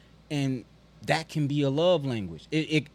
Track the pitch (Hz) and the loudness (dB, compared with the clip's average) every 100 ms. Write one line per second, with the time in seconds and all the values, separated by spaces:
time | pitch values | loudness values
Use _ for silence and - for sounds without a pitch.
0 | - - - 147 135 127 - - - - | -20 -20 -6 -2 0 -2 -8 -20 -20 -10
1 | 110 151 160 156 143 147 139 139 175 170 | -2 -2 -2 -2 0 2 2 2 4 2
2 | 139 117 90 80 - 156 139 156 - | 0 -4 -6 -10 -4 -4 0 -2 -2